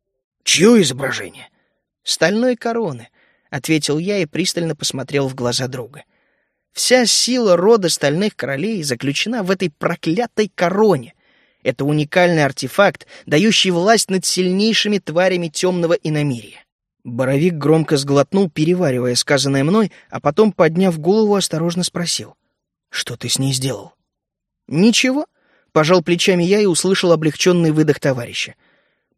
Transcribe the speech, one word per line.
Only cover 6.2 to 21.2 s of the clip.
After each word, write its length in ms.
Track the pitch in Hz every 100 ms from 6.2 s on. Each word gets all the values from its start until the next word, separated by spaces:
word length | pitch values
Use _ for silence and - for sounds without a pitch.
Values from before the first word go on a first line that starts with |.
| _ _ _ _ _
"Вся 320 | - - 254 233
сила 500 | - - 254 220 175
рода 340 | 185 233 175
Стальных 460 | - 143 151 208 -
Королей 460 | 123 139 190 220
заключена 600 | 147 120 135 143 214 240
в 80 | 185
этой 180 | 190 180
проклятой 840 | - 160 175 - 175 240 - 208 -
короне. 580 | 175 190 220 165 113 _ _ _ _ _
Это 240 | - 131 139
уникальный 580 | 151 147 185 180 165
артефакт, 640 | 143 127 131 - 196 - - - -
дающий 420 | 147 214 - 185
власть 400 | 170 185 220 -
над 160 | 190 -
сильнейшими 720 | - 185 185 214 214 208 202
тварями 520 | - 156 185 185 170
темного 440 | - 185 180 165
иномирья". 720 | 170 160 151 147 120 107 - _ _ _ _
Боровик 500 | - 120 131 139 170
громко 440 | 165 143 160 151 151
сглотнул, 520 | 139 139 135 190 196
переваривая 640 | - 156 180 170 127 123
сказанное 500 | 120 - 143 139 139
мной, 280 | 156 214 208 - _
а 100 | -
потом, 320 | 147 151 220
подняв 460 | - 165 160 190 165
голову, 360 | 151 214